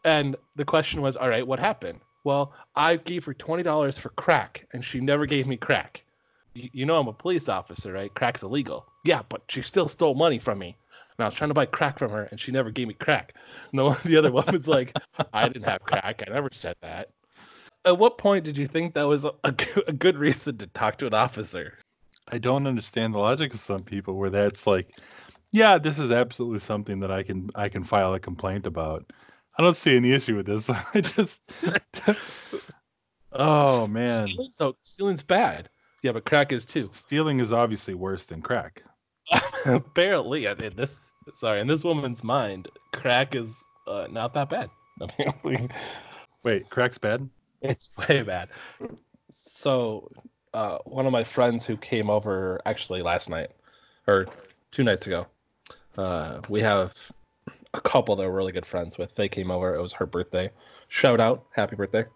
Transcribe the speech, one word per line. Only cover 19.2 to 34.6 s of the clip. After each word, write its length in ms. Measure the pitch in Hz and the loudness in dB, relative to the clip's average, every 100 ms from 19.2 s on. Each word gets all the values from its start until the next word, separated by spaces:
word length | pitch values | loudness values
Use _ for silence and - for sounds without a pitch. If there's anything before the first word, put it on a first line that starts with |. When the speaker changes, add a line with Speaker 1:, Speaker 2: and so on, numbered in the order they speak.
Speaker 1:
a, 80 | 143 - | 0 -4
a 60 | 147 | -4
g-, 280 | 123 - 202 - | -2 0 0 0
a 60 | |
good 240 | 147 185 143 | 2 2 4
reason 400 | 147 131 147 113 | 0 0 -4 -8
to 100 | 101 | -12
talk 300 | - 110 - | -2 -2 -2
to 100 | 131 | 0
an 60 | |
officer? 640 | 107 123 110 104 90 76 - _ _ _ _ - | 2 2 -2 -10 -10 -10 -16 _ _ _ _ -10
Speaker 2:
I 80 | 123 | -4
don't 300 | 123 135 139 | 0 0 0
understand 460 | 120 - 113 113 | -2 -4 -4 -2
the 60 | 107 | 2
logic 340 | 104 143 147 | 2 2 -2
of 60 | 117 | -6
some 180 | - 98 | -6 -6
people 320 | 92 101 98 | -6 -8 -6
where 140 | 95 98 | -4 -2
that's 380 | 98 101 98 - | 2 2 2 2
like, 320 | 92 92 - - - - - _ | 2 0 -16 -20 -20 -20 -20 _
"Yeah, 260 | 214 220 180 | 6 8 8
this 200 | 156 151 | 4 -2
is 140 | 127 | 2
absolutely 480 | 120 123 - 120 107 | 4 2 -2 -6 -4
something 400 | - 104 104 98 | -4 -6 -4 -4
that 120 | 95 | -2
I 120 | 95 | -4
can, 260 | 95 95 90 | -4 -6 -6
I 140 | - 101 | -4 -4
can 140 | 104 | -4
file 280 | 87 104 95 | 0 2 4
a 60 | 95 | 0
complaint 480 | 92 87 98 98 95 | -6 -6 -4 -4 -6
about." 440 | 80 80 80 - - _ _ _ - | -4 -4 -6 -10 -20 _ _ _ 4
I 60 | |
don't 120 | 170 | 4
see 200 | 165 165 | 4 6
any 160 | 123 123 | 6 6
issue 240 | 135 - | 4 2
with 100 | 104 | -2
this. 240 | 95 107 104 | -2 -2 -2
<laughs> 240 | 107 - | -4 0
I 60 | 214 | 0
just, 400 | - - 190 - _ - | 0 0 -2 -4 _ -6
<laughs> 1700 | 247 202 _ - - 214 - - - - - - _ _ _ _ _ | -2 -2 _ -2 0 0 -4 -16 -12 -12 -12 -20 _ _ _ _ _
oh, 520 | 135 151 151 143 127 | 0 4 6 6 4
Speaker 1:
S-, 40 | 107 | 2
Speaker 2:
man. 380 | 110 120 117 104 | 0 0 0 0
Speaker 1:
stealing, 220 | 95 262 | -4 -10
so 220 | - | -2